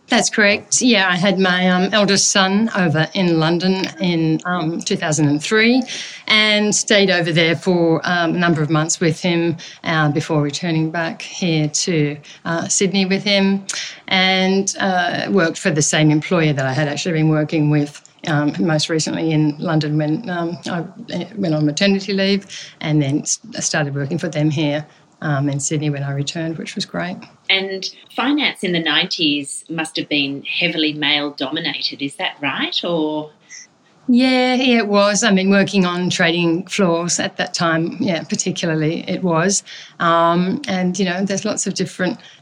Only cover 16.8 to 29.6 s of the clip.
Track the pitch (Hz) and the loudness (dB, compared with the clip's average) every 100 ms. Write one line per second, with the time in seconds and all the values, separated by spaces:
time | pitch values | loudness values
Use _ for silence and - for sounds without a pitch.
16.8 | 147 147 185 156 156 156 151 165 147 151 | -2 -2 -2 0 2 2 0 0 2 2
17.8 | 147 - - _ - 147 147 151 190 156 | 0 -6 -20 _ -2 0 0 0 0 0
18.8 | - 160 - 170 160 151 151 147 180 156 | 0 -2 -2 -2 0 2 2 0 0 0
19.8 | 151 151 151 156 - 175 170 - - 175 | 0 0 0 -2 -4 -4 -4 -6 -8 -8
20.8 | 160 - - 175 170 - 180 151 151 147 | -8 -12 -10 -10 -8 -4 -2 2 0 2
21.8 | 202 196 190 196 196 196 - - - - | 2 2 0 0 2 0 -2 -16 -18 -8
22.8 | 156 151 135 147 - - - - - 165 | 0 2 2 0 -2 -6 -8 -6 -2 -2
23.8 | 143 139 139 165 170 151 156 147 147 147 | -2 -4 -4 -4 -4 0 0 2 0 -2
24.8 | 151 - _ - 156 139 143 143 - 156 | -6 -18 _ -10 -2 0 0 -2 -2 -2
25.8 | 151 139 139 139 143 170 165 160 - - | -2 -2 -4 -4 -4 -4 -6 -6 -8 -8
26.8 | - 175 175 185 - - - 190 196 190 | -6 -6 -6 -8 -14 -12 -2 -2 -2 -6
27.8 | - - - - 247 294 226 - 185 175 | -10 -12 -12 -4 0 2 0 -2 -2 0
28.8 | 160 151 180 - 156 147 139 - | 0 0 0 0 0 0 -4 -12